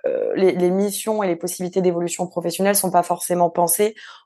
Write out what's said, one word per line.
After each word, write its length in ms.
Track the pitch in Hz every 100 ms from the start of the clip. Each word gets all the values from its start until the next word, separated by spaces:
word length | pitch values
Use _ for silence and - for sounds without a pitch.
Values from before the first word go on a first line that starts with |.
| -
euh, 260 | - 55 -
les, 160 | 190
les 180 | 170 180
missions 540 | 185 208 202 - 214
et 20 | 196
les 80 |
possibilités 460 | 170 180 - 180 190
d'évolution 480 | 180 170 175 - 180
professionnelle 480 | - 170 165 196 196
sont 160 | 185
pas 100 | 180
forcément 480 | 175 175 - 175 170
pensées 460 | 170 170 - 214 226 - -